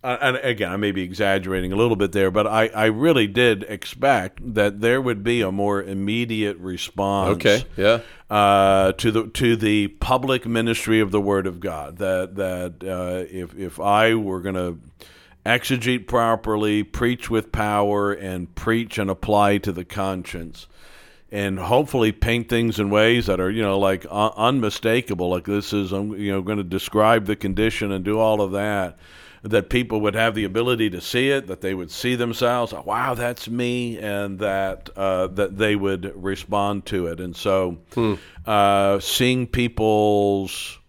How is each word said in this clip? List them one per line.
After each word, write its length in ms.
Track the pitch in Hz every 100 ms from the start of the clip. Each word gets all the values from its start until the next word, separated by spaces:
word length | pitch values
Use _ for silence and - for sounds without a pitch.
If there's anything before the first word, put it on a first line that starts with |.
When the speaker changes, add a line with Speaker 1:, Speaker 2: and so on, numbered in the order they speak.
Speaker 1:
Uh, 120 | 127 123
and 160 | 139 127
again, 260 | 135 110 95
I 60 | 95
may 160 | 104
be 100 | 95
exaggerating 680 | 92 90 101 98 92 95 92
a 40 | 95
little 200 | 120 107
bit 160 | 98
there, 180 | 101 95
but 160 | 92 107
I, 220 | 110 113
I 160 | 107 110
really 400 | 110 151 147 107
did 380 | 104 123 104
expect 880 | 104 104 - - 135 123 92 - 123
that 260 | 110 104 101
there 220 | 113 127
would 220 | 127 110
be 160 | 104 120
a 80 | 98
more 320 | 98 101 101
immediate 720 | 95 98 98 113 120 110 104 90
response 880 | 90 90 - - 98 98 95 98
Speaker 2:
Okay, 200 | 107 104 127 -
yeah. 240 | 98 117 - - -
Speaker 1:
uh, 640 | 107 101 101 98 98 95
to 180 | 95 117
the, 160 | 107 110
to 300 | - 123 113
the 320 | 107 107 101
public 580 | - - 127 131 131 117
ministry 540 | 117 117 113 - 110
of 100 | 104
the 100 | 104
Word 280 | 101 98 95
of 100 | 85
God. 400 | 90 80 73 85
That, 380 | 98 92 92 95
that, 520 | 95 90 90 80 92
uh, 380 | 92 90 92 87
if, 300 | 92 87 -
if 220 | 92 -
I 340 | 98 104 110
were 260 | 113 101 92
gonna 360 | 92 92 90 82 - _ - - _ -
exegete 640 | - 123 - 131 117 123 98
properly, 760 | 123 117 113 110 107 107 104
preach 440 | 104 - 123 123 -
with 220 | 113 107
power, 640 | - 104 104 101 101 101
and 420 | 101 95 92 87
preach 440 | - - 113 117 -
and 120 | 98
apply 480 | 95 - 104 101 101
to 140 | 101
the 120 | 87
conscience, 840 | 90 - 95 92 90 87 85 - - - - - - - _
and 260 | 104 101 95
hopefully 540 | 87 123 147 135 110
paint 360 | 107 - 120 113
things 300 | 117 117 104
in 100 | 101
ways 380 | 104 110 120 98
that 140 | 92
are, 100 | 92
you 120 | 110
know, 180 | 104 98
like, 260 | 98 95 -
un-, 220 | 95 107 -
unmistakable, 920 | 113 135 110 - 113 117 127 95 90
like, 140 | 90 85
this 260 | 101 101
is, 200 | 104 95
um, 220 | 95 101
you 160 | 98 101
know, 100 | 98
gonna 220 | 92 104
describe 640 | 92 95 - 107 107 117 101
the 80 |
condition 560 | 107 101 95 110 - 107
and 140 | 95
do 160 | 92 107
all 200 | 110 107
of 120 | 98
that, 440 | 98 104 104 92 - - - - -
that 260 | 110 107 95
people 300 | 120 120 110
would 160 | 104 101
have 180 | 113
the 80 | 107
ability 480 | 101 95 120 120 110
to 100 | 90
see 300 | - 123 135
it, 160 | 139 101
that 140 | 92
they 120 | 95
would 200 | 95 85
see 240 | - 123 123
themselves, 560 | 120 117 120 123 120
"Oh, 100 | 87
wow, 300 | 82 107 127
that's 340 | 120 120 120 -
me," 480 | 117 123 123 120 110
and 440 | 104 101 101 95
that, 500 | 104 98 98 92 - -
uh, 320 | 98 92 92
that 280 | 95 98 98
they 200 | 107 104
would 340 | 98 95 95 90
respond 640 | 95 98 - 101 101 101 -
to 200 | 98 85
it. 140 | 82
And 160 | 90 85
so, 420 | 104 95 92 82 _
Speaker 2:
Hmm. 200 | - 113 98 - - -
Speaker 1:
uh, 520 | 107 101 101 98 98
seeing 480 | - - 127 127 120
people's 1300 | 123 120 - 110 107 104 104 101 101 95 - - -